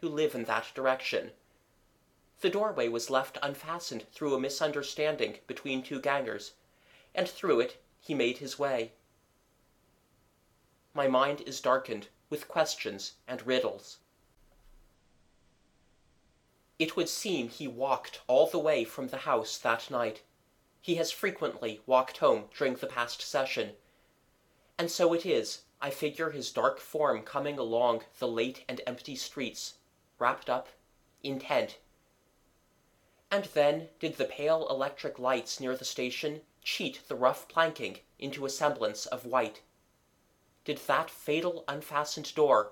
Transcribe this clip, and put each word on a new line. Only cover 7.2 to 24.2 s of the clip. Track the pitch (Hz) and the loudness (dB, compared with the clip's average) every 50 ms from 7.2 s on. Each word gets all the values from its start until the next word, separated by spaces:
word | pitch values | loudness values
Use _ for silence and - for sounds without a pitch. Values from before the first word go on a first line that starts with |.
| 185 | -2
through | - - - - 180 147 117 | -2 -4 -2 2 2 4 4
it | 123 - - - _ _ _ _ | 4 2 -2 -12 _ _ _ _
he | - - 151 | -6 -2 0
made | 135 123 123 123 - | 2 2 2 0 -2
his | 143 127 - - | -6 -8 -4 -2
way. | 143 139 107 113 113 113 - _ _ _ _ _ _ _ _ _ _ _ _ _ _ _ _ _ _ _ _ _ _ _ _ _ _ _ _ _ _ _ _ _ _ _ _ _ _ _ - | -2 0 0 0 -2 -4 -8 _ _ _ _ _ _ _ _ _ _ _ _ _ _ _ _ _ _ _ _ _ _ _ _ _ _ _ _ _ _ _ _ _ _ _ _ _ _ _ -2
My | 151 139 | 2 2
mind | 135 127 127 135 143 143 147 | 4 6 6 4 4 2 -2
is | - 139 131 - | -6 -10 -8 -2
darkened | - 127 127 135 131 - 110 104 101 - _ _ _ - | 2 4 4 4 2 -2 -6 -6 -8 -12 _ _ _ -8
with | 151 147 - - | -8 -8 -6 -2
questions | - 170 156 - - - - 110 98 98 - - - _ _ | 0 2 2 2 0 -4 -6 -6 -6 -6 -10 -12 -12 _ _
and | 120 127 127 - | -10 -10 -6 -2
riddles. | 123 127 127 127 104 95 101 - - - - _ _ _ _ _ _ _ _ _ _ _ _ _ - - - - _ _ _ _ _ _ _ _ _ _ _ _ _ _ _ _ _ _ _ _ _ _ _ _ _ _ _ _ _ _ _ _ _ _ _ _ _ _ | 0 2 2 2 0 -2 -6 -12 -18 -20 -20 _ _ _ _ _ _ _ _ _ _ _ _ _ -20 -20 -20 -20 _ _ _ _ _ _ _ _ _ _ _ _ _ _ _ _ _ _ _ _ _ _ _ _ _ _ _ _ _ _ _ _ _ _ _ _ _ _
It | - 160 160 - | -2 -2 -2 0
would | 175 170 165 | -2 -2 -2
seem | - - - 214 180 143 117 | -2 -4 -4 -2 -2 -2 -2
he | 117 - - 156 | -4 -6 -8 -10
walked | 131 117 120 120 113 127 - - - - - - | -8 -6 -2 0 0 0 0 -2 -6 -16 -6 0
all | - 123 135 - | 4 6 6 6
the | - - 170 | 6 4 2
way | 147 156 151 127 113 | 2 4 4 2 2
from | - - - 131 | -2 -4 -8 -8
the | 127 135 135 | -6 -6 -4
House | - 151 131 113 110 - - | 0 2 2 2 0 -2 -6
that | - - 123 113 117 - - | -2 0 2 2 0 -2 -4
night. | - 123 117 113 110 - - _ _ _ _ _ _ _ _ _ _ _ | -2 -2 -2 -2 -4 -8 -16 _ _ _ _ _ _ _ _ _ _ _
He | - 185 170 | -2 0 0
has | 165 160 - | 2 0 -2
frequently | - - - 196 180 - 160 131 - - 123 113 107 - - | -2 -4 -4 -4 -4 -2 -4 -4 -4 -4 -6 -6 -6 -6 0
walked | - 127 127 131 - - | 4 4 4 4 2 0
home | - 160 139 117 110 - - - | 2 4 4 4 4 0 -4 -4
during | - 147 131 127 | 0 0 0 0
the | - - | -2 -6
past | - - 120 120 120 - - | -6 -4 -4 -4 -4 -4 -10
session. | - - - 143 131 - - 127 107 104 - - _ _ _ _ _ _ _ _ | -6 -2 0 0 0 0 -2 -2 -4 -4 -6 -16 _ _ _ _ _ _ _ _